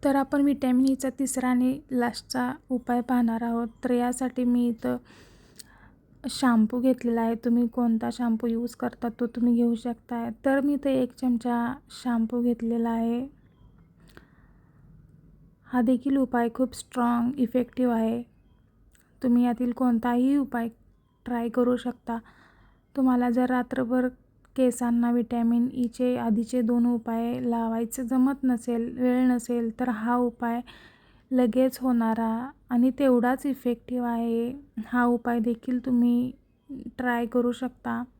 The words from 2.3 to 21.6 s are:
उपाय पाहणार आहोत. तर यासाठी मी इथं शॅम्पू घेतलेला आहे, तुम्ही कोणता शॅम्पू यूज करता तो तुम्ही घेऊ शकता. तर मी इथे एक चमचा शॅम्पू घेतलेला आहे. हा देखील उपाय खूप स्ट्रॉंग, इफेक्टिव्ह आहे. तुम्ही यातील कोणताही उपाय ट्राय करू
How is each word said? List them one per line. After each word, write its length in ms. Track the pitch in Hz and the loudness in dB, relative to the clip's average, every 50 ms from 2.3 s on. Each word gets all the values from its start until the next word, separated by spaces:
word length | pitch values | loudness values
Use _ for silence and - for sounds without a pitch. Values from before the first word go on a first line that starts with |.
| - 254 247 247 262 - _ _ | -6 -4 -4 -4 -4 -8 _ _
उपाय 320 | 262 247 247 - 240 240 | -6 -6 -2 -2 -2 -2
पाहणार 420 | 240 247 254 247 240 226 226 226 240 | 0 0 2 2 2 2 0 -2 -2
आहोत. 240 | 233 233 233 233 226 226 _ - | -2 -2 -2 -4 -6 -8 _ -4
तर 80 | 247 | 0
यासाठी 520 | 247 240 240 240 247 247 262 254 247 - 254 | 0 0 0 0 -2 -2 -4 -4 -2 -2 0
मी 240 | 240 240 240 240 240 | 2 2 2 2 0
इथं 300 | 226 226 - 254 247 240 - - - - - - - - - - - - - _ - - - - - _ _ _ - - - | -2 -2 -4 -4 -4 -4 -6 -14 -20 -20 -20 -20 -20 -20 -20 -20 -20 -20 -20 _ -20 -20 -20 -20 -20 _ _ _ -20 -12 -10
शॅम्पू 560 | 269 - - - 254 233 220 220 214 - 247 | -10 -6 0 2 4 4 4 4 2 0 0
घेतलेला 420 | 240 262 254 254 - 240 233 226 | 2 2 0 2 0 -2 0 0
आहे, 140 | 226 226 233 | 0 0 -2
तुम्ही 320 | 226 - 247 233 240 240 233 | -2 -2 0 2 2 2 0
कोणता 420 | - - 240 233 226 220 233 240 240 | 0 0 0 0 0 0 -2 -4 -4
शॅम्पू 340 | - 247 233 226 220 - 240 | -2 -2 -2 0 0 0 -2
यूज 280 | 226 226 240 240 - | -2 -2 -4 -6 -8
करता 340 | _ - 240 - - - 240 226 _ | _ -8 -8 -6 -6 -8 -8 -4 _
तो 60 | 240 240 | -6 -4
तुम्ही 260 | 240 247 233 240 240 | -2 0 2 2 4
घेऊ 200 | 233 240 233 233 | 4 4 2 0
शकता. 540 | 226 - 247 233 - _ _ 247 233 233 233 220 - _ | -2 -4 -8 -8 -8 _ _ -8 -8 -6 -8 -10 -4 _
तर 140 | 277 269 277 | 2 2 2
मी 140 | 269 285 285 | 2 0 0
इथे 200 | 277 285 277 269 262 | 0 0 0 0 0
एक 120 | 254 247 - | 0 -2 -4
चमचा 600 | - - 254 247 233 226 247 240 240 233 233 254 285 _ - - - - | -4 -2 0 0 0 0 -2 -2 0 -2 -2 -4 -6 _ -20 -20 -8 -4
शॅम्पू 380 | 254 240 233 226 220 240 247 | -2 0 0 0 0 0 0
घेतलेला 480 | 240 240 240 233 233 226 233 233 233 233 | 0 0 0 0 -2 -2 -2 0 0 0
आहे. 380 | 226 233 226 233 233 240 262 277 - _ _ _ _ _ - - _ - - _ _ _ - - - - - _ _ _ - _ - - _ _ _ _ - - - - - - - - _ - - _ - - _ _ _ - | 0 0 0 0 -2 -2 -4 -8 -12 _ _ _ _ _ -20 -20 _ -20 -20 _ _ _ -20 -20 -20 -20 -20 _ _ _ -20 _ -20 -20 _ _ _ _ -20 -20 -20 -20 -20 -20 -20 -20 _ -20 -20 _ -20 -20 _ _ _ -4
हा 140 | - 254 | -2 0
देखील 360 | 240 220 262 240 247 277 269 277 | 2 2 2 2 2 0 0 0
उपाय 320 | 262 247 - 240 233 233 233 | 0 0 0 0 0 0 0
खूप 220 | - 262 254 - | -2 -2 -2 -2
स्ट्रॉंग, 560 | - - _ - 254 240 240 240 240 233 240 277 285 | -12 -18 _ -4 -2 0 0 0 0 0 -2 0 -2
इफेक्टिव्ह 560 | 254 220 - 254 247 247 - - 254 247 240 | -2 0 0 -2 -2 -2 -4 -2 0 0 2
आहे. 280 | 226 226 220 226 240 240 _ _ _ _ _ _ _ _ _ _ _ _ _ _ _ _ _ _ _ | 0 0 0 -2 -4 -6 _ _ _ _ _ _ _ _ _ _ _ _ _ _ _ _ _ _ _
तुम्ही 220 | - 254 240 240 247 | 0 2 4 4 4
यातील 260 | 247 240 226 254 247 | 2 2 0 -2 -4
कोणताही 640 | 240 - 262 254 240 226 226 247 240 240 247 262 277 285 | -2 0 0 2 2 2 0 0 0 2 2 2 2 2
उपाय 300 | 269 269 - 240 233 233 226 _ _ _ _ _ _ _ _ _ _ | 0 0 -4 -6 -6 -6 -8 _ _ _ _ _ _ _ _ _ _
ट्राय 240 | - 247 240 233 233 | -6 -4 -4 -4 -2
करू 260 | 226 254 | 0 2